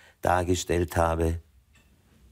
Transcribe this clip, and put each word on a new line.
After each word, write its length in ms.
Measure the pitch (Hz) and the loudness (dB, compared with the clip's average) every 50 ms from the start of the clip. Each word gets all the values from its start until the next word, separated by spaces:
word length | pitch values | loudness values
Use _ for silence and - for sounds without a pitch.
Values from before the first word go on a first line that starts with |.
| - - _ _ | -20 -20 _ _
dargestellt 760 | - 87 87 90 90 90 90 82 - - 82 87 87 85 - | 0 0 2 2 2 0 -2 -2 0 -2 0 0 0 0 0
habe, 440 | 85 82 82 82 80 82 82 82 82 - _ _ - _ _ _ _ _ _ _ _ _ _ _ _ - - | 0 0 0 2 0 0 0 -2 -4 -8 _ _ -20 _ _ _ _ _ _ _ _ _ _ _ _ -20 -20